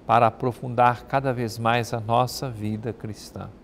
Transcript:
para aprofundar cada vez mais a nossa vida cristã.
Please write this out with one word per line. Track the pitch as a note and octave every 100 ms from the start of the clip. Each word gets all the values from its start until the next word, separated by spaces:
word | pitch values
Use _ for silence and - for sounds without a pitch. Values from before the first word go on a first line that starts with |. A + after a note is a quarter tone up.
| -
para | A#2 A2+
aprofundar | - B2+ - B2+ A#2+ B2 A#2 -
cada | C#3 C3+
vez | B2 A2+ A2
mais | A#2 A#2+ A2+
a | A#2
nossa | G#2+ A#2 B2 - C3+
vida | A2 G#2+ G#2+ A#2
cristã. | - A2 G#2 - G2 G2 -